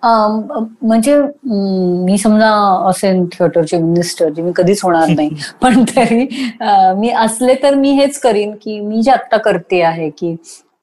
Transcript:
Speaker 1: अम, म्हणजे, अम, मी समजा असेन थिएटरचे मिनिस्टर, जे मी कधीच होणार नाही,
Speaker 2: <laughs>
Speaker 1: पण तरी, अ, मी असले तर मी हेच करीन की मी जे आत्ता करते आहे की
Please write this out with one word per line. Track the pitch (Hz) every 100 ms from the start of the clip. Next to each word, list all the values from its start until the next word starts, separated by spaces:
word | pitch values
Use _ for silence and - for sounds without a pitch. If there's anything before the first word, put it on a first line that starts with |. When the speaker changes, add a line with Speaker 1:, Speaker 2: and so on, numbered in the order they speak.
Speaker 1:
अम, | 233 226 214 220 202 220 226 -
म्हणजे, | 220 226 226 294
अम, | 277 - 269 202 196 185 180 180
मी | 180 202
समजा | 220 214 220 208 202 185 190
असेन | - 196 185
थिएटरचे | 175 - 170 170 156 175
मिनिस्टर, | 165 170 170 - 160
जे | 156
मी | 175 175
कधीच | 175 202
होणार | 185 165 160
नाही, | 156 151
Speaker 2:
<laughs> | 156 - -
Speaker 1:
पण | 254 247
तरी, | 226 262 226 233 269 247 247 -
अ, | 220 196 185
मी | 190 233
असले | 240 220 220 254
तर | 262 277
मी | 277 277
हेच | 277 277 -
करीन | 247 208 208
की | 208 214 214
मी | 208 226
जे | 226
आत्ता | 254 - 220
करते | 214 180 - 180
आहे | 165 165 156
की | - 175 165 - - _ _